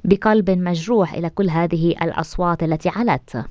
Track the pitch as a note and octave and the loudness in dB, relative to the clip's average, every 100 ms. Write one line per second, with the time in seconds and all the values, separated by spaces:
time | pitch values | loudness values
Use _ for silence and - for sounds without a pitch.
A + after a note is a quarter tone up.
0 | - G3 A3 A3 F#3+ F#3 F3+ E3+ E3+ A#3 | 4 2 4 2 2 0 0 -2 0 2
1 | E3 - E3+ - G3 D#3+ E3+ E3+ E3 - | 2 -2 -6 -2 0 2 0 2 0 0
2 | E3 - - - F3 E3+ D#3+ E3 E3 G3 | -4 -4 -6 -2 -2 0 -2 -2 -2 -2
3 | A#3 C3+ - A#2+ - | 0 -2 -4 -10 -10